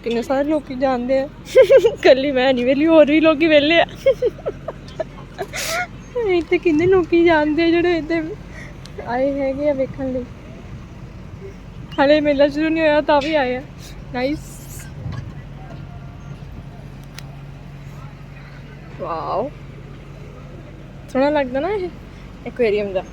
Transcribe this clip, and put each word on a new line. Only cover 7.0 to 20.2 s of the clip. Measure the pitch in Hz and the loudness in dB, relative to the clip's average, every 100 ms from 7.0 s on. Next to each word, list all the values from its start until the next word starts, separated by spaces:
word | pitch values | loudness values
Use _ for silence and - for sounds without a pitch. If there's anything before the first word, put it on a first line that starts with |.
| 320 339 | 4 4
ਜਾਣਦੇ | 339 311 302 302 | 6 6 4 2
ਆ | 330 | 4
ਜਿਹੜੇ | 339 349 339 | 4 4 2
ਇੱਥੇ | 302 330 320 415 - - - - - - - | 0 -2 -4 -10 -14 -16 -16 -16 -16 -12 -6
ਆਏ | 240 277 277 | -2 0 0
ਹੈਗੇ | 269 269 294 | -2 0 0
ਆ | |
ਵੇਖਣ | 277 254 - 269 | 0 -2 -4 -4
ਲਈ। | 247 - - - - - - - - - - - - - - - - - - | -4 -8 -14 -18 -16 -16 -16 -16 -16 -16 -16 -16 -14 -14 -16 -16 -16 -10 2
ਹਾਲੇ | 285 302 | 6 6
ਮੇਲਾ | 294 277 285 | 6 4 4
ਸ਼ੁਰੂ | 285 320 | 4 0
ਨਹੀਂ | 320 | 2
ਹੋਇਆ | 320 294 | 4 4
ਤਾਂ | 302 294 | 4 2
ਵੀ | 277 | 4
ਆਏ | 311 254 247 | 0 0 -2
ਆ। | 285 - - - - | -8 -16 -16 -16 -10
ਨਾਈਸ। | 254 262 311 - - - - - - - - - - - - - - - - - - - - - - - - - - - - - - - - - - - - - - - - - - - - - - | -4 -2 -4 -8 -16 -14 -14 -14 -10 -10 -10 -10 -14 -14 -16 -14 -14 -14 -14 -14 -16 -14 -14 -14 -14 -16 -16 -16 -16 -16 -14 -14 -14 -16 -16 -16 -16 -14 -14 -14 -16 -18 -16 -16 -18 -18 -18 -16 -10
ਵਾਓ, | 170 160 151 170 269 - - - - - - - | -6 -6 -4 -4 -4 -8 -16 -16 -16 -16 -16 -16